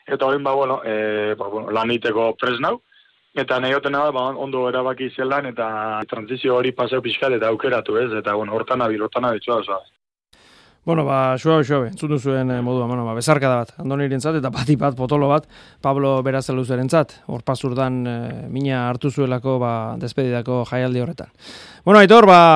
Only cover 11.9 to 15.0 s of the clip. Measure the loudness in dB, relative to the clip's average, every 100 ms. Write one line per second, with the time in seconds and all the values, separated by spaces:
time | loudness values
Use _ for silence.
11.9 | -6 -4 -2 0 -2 0 -2 -2 -2 -2
12.9 | -4 -4 -4 0 2 2 0 -4 -8 -6
13.9 | -4 -4 -4 -4 -4 -4 -4 0 0 0
14.9 | -2